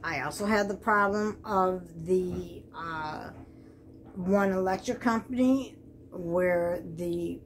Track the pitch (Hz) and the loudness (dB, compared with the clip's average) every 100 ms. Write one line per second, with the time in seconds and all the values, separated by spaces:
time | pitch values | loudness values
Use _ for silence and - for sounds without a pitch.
0 | 160 151 131 143 202 214 202 196 - 208 | -4 -4 -4 -4 2 2 2 0 2 4
1 | 202 208 214 202 - 196 185 185 175 165 | 4 2 -2 -4 -2 2 2 0 -6 -10
2 | 160 185 180 180 180 - - - 165 160 | 0 2 2 -4 -8 -12 -16 -12 -8 -6
3 | 156 156 - - - - - - - - | -6 -8 -10 -14 -18 -20 -20 -20 -20 -20
4 | - - 180 202 196 185 185 190 - 240 | -16 -8 2 4 4 2 0 0 -2 0
5 | 240 226 - 247 254 269 254 - - - | 2 0 -2 2 4 4 0 -14 -20 -20
6 | - 180 175 170 180 180 175 175 180 165 | -16 -10 -2 2 4 4 2 -2 -6 -6
7 | 175 170 170 - | -4 -2 -4 -6